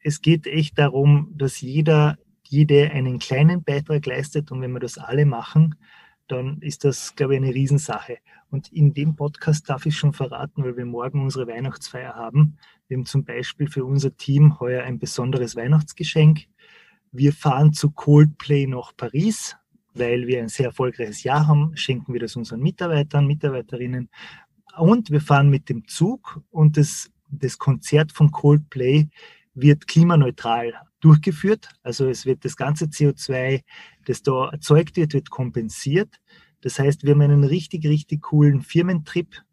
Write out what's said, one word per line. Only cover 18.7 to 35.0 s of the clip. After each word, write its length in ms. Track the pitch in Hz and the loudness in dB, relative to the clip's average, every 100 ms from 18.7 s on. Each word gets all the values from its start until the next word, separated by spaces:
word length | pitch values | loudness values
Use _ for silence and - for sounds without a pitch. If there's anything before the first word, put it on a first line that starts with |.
| 127 - - | -6 -10 -10
Paris, 580 | 120 135 202 214 - - _ _ _ - | -6 -2 -2 -2 -8 -16 _ _ _ -6
weil 320 | 120 123 120 | -2 -2 -2
wir 140 | 127 | -4
ein 80 | 117 | -4
sehr 180 | - 127 | -4 -4
erfolgreiches 560 | - 127 - 113 104 | -2 -4 -4 -10 -8
Jahr 240 | 123 143 151 | -2 2 4
haben, 280 | 147 156 160 | 4 2 -4
schenken 380 | - 127 - | -6 -6 -4
wir 60 | 120 | -8
das 160 | 113 123 | -6 -10
unseren 260 | 113 113 | -10 -4
Mitarbeitern, 640 | 147 185 175 156 143 143 143 | -4 -4 -2 -2 0 0 0
Mitarbeiterinnen. 800 | 151 147 131 113 123 123 127 120 _ - - _ _ _ - | 0 -4 -6 -8 -10 -8 -8 -10 _ -20 -20 _ _ _ 0
Und 340 | 165 240 220 | 2 2 2
wir 100 | 147 | -2
fahren 280 | 147 143 143 | 2 4 4
mit 200 | 139 - | 2 -2
dem 180 | 117 - | -10 -8
Zug 540 | - 175 262 - - - | -2 -2 -2 -12 -20 -10
und 260 | 165 151 151 | 2 4 4
das, 340 | 147 - - _ - | 0 -2 -16 _ -16
das 280 | 143 127 - | -8 -8 -4
Konzert 540 | - 123 - 147 156 | -4 -2 0 0 0
von 200 | - 151 | 2 2
Coldplay 800 | - 147 147 147 131 123 147 151 _ - _ _ | 4 4 2 2 -4 0 2 2 _ -20 _ _
wird 340 | 139 143 147 - | 2 4 4 2
klimaneutral 840 | 160 170 165 131 - 117 117 120 - _ _ | 2 4 4 2 0 -4 -4 -4 -10 _ _
durchgeführt. 680 | 160 151 170 156 190 220 - _ | 6 6 4 -2 -2 -2 -4 _
Also 240 | 123 117 131 | -10 -4 -2
es 180 | 117 131 | -2 -4
wird 200 | - 123 | -4 -4
das 100 | - | -6
ganze 340 | 127 151 160 | -4 -4 -4
C 180 | - 147 | 0 0
O 60 | |
zwei, 500 | 139 - 131 131 131 _ - - _ - | 0 -6 -4 -2 -4 _ -20 -20 _ -8
das 180 | 120 | -4
da 260 | - 131 131 | -2 -2 -4
erzeugt 460 | 151 - 151 165 | -6 2 2 2
wird, 160 | - | -2